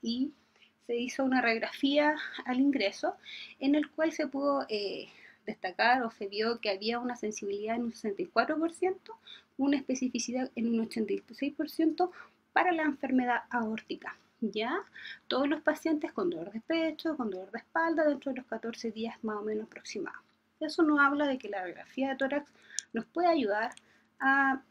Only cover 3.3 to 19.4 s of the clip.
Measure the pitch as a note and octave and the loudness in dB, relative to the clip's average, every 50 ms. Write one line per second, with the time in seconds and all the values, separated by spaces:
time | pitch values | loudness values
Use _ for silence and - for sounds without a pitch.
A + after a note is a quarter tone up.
3.3 | - - - - - _ C4 C#4 C#4+ D4+ D4+ D4 _ - D#4 E4 D#4+ - D#4 C#4+ | -16 -16 -16 -16 -12 _ 2 4 4 4 4 0 _ 0 0 0 2 0 -4 -2
4.3 | C4+ C#4 C#4 C#4+ C#4 C#4 C4+ - A3 G#3 G3+ F#3+ F#3+ - - - - - - - | -2 0 2 2 2 2 0 -2 -4 -2 -2 -4 -6 -6 -10 -12 -16 -20 -20 -20
5.3 | - _ _ - G#3+ _ - F#3 F3+ - G#3+ A#3 B3 C4 B3 A3+ - - G#3+ G3 | -20 _ _ -10 -10 _ -6 -8 0 2 6 6 6 4 4 -2 -6 -6 -10 -8
6.3 | G3+ G3+ G#3+ A3+ A#3 A3+ - G#3+ G3 F#3+ G#3 A3 A#3 A#3+ B3 B3 A3 A#3 - G#3+ | -2 -2 0 0 0 0 0 -2 -2 0 0 -2 -2 0 -2 -4 -6 -4 -4 -6
7.3 | G#3+ - - G3+ G3 G3+ G#3 G#3+ A3+ A#3+ A#3+ A#3 A3+ - - A3 G3+ - F3 F3 | -4 -4 -4 -4 -4 -4 -2 -2 -2 -2 -2 -4 -6 -4 -4 -4 -2 -2 -4 -2
8.3 | _ A3+ A#3+ A#3+ D#4 D4+ D#4+ E4 D#4+ - - F#4+ F#4+ F#4+ _ - A4+ - _ - | _ 2 2 2 2 0 0 -2 -2 0 0 0 0 -2 _ -18 -18 -18 _ -20
9.3 | - - _ _ _ - C4 C#4+ C#4+ C#4+ C4 - C4 B3+ C4 B3+ - A#3 - - | -20 -20 _ _ _ -2 2 2 2 2 0 -2 -4 -2 -2 -2 -2 -2 -4 -2
10.3 | A#3 B3+ C4 B3+ _ - A3+ A#3 A#3 A3+ A3+ A3 - A#3 A3 G3 G3 G3 - _ | -2 -4 -4 -4 _ -2 -2 0 2 2 0 0 -2 -4 -2 0 -2 -4 -4 _
11.3 | A3+ - C#4 C#4+ C#4+ _ D#4+ D4+ - - D#4+ D#4+ D#4 - F4+ F4+ - - - - | -8 -4 -4 -4 -2 _ -6 -6 0 2 2 2 4 2 -2 -2 -2 -10 -20 -20
12.3 | _ _ _ _ _ - E4 F#4 F4 D#4+ D#4 D4+ D4 - - C4 B3+ B3+ B3 B3 | _ _ _ _ _ 2 4 4 2 2 2 0 -2 -2 -2 2 2 2 4 4
13.3 | A#3+ - - - - A#3+ A3+ G#3+ A3 A3+ - _ - - - - - _ _ _ | 0 0 -2 -2 -2 -2 0 0 -4 -6 -6 _ -10 -8 -8 -14 -14 _ _ _
14.3 | _ _ - G#3+ F#3+ G#3+ G#3+ A#3+ D4 F#4+ - - _ - - - - - _ _ | _ _ -4 -4 -2 -2 -2 -2 -2 -4 -4 -8 _ -16 -14 -14 -16 -16 _ _
15.3 | - B3 C#4 C#4+ D#4 D4+ - - D4+ D4+ - E4 E4 D4+ - E4+ - - G3 F3+ | 0 0 2 2 0 0 0 0 0 0 0 0 0 0 -2 -6 -4 -2 -2 -2
16.3 | - D#3+ E3 G3+ F#3+ A3+ - _ D#4+ E4 D#4+ D#4+ D#4 - - E4 D#4 D#4 B3 A3 | -2 -4 -8 -8 -10 -12 -4 _ 0 0 0 0 -2 -2 -4 -4 -4 -2 -4 -4
17.3 | F#3 F#3 F#3+ F#3 - A3+ - _ _ E4 E4 E4 E4 D4+ D#4+ D4+ C#4+ C4+ - C#4 | -4 -6 -10 -10 -12 -12 -12 _ _ 0 2 2 2 4 4 4 2 2 -2 -6
18.3 | C4 B3+ C4 _ - A3+ - A#3 A3+ - - A3+ A3 A3 A3 A#3 - - - A3 | -6 -6 -8 _ -10 -8 -6 -8 -10 -6 -6 -6 -6 -4 -6 -6 -8 -6 -6 -4
19.3 | G#3+ G#3 | -4 -4